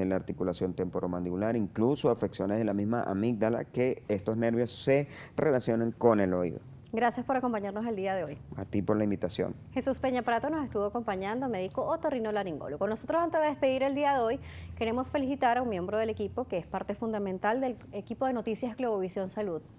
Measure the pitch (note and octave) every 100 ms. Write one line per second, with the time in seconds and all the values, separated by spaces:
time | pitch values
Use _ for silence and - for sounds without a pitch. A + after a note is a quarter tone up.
0 | F#2+ F#2+ - F2+ F#2 F2 F#2 F2 F2+ E2+
1 | F2+ F2+ F2+ F2+ G#2+ A#2 G2 G#2 A2+ C#3+
2 | C#3 A#2 G2+ - F#2+ G#2+ G#2+ G2+ G#2 A#2
3 | - G2 A2+ A2+ A2 A#2 - B2+ B2+ -
4 | - G#2 - A2 A#2 A#2 A#2+ - - C#3
5 | C#3+ - - - D#3 B2+ A#2+ A2+ A#2 A2+
6 | A#2 G#2+ F#2+ F2+ F2+ - - - - A3
7 | A#3+ A#3 A#3+ C4 B3 A3 G3 G3 A#3 G#3+
8 | F#3+ F#3+ D#3 D3 - - G2 G2+ F#2+ G#2+
9 | G#2 G2 F2+ - F#2+ - - - C4+ C4
10 | C4 B3 A#3 A#3 C4 D#4 C4 G#3+ G3+ A3+
11 | A3+ F#3+ F#3+ A#3 C4 G3+ F#3 - - D#4+
12 | D#4+ C4 A3 G#3+ F#3+ D3+ - D3 G3 A3
13 | - D#4 E4+ E4 D4+ C#4 C4+ C4 C4+ C#4
14 | D4 C#4 A3+ C4 - - - - A3+ A#3+
15 | C4 D4+ C4 C#4 B3 A#3+ B3+ G3 F3+ G#3+
16 | A3+ G#3+ G3+ - F3+ F3+ - G3 F#3+ G#3
17 | A3+ G#3+ G3 F#3 G3+ A#3+ C4 A#3 - G#3
18 | G3+ A3+ C4 B3 G#3 G#3+ B3 A3+ B3+ G#3
19 | F#3 F#3+ F#3+ G#3+ G#3 D#3+ -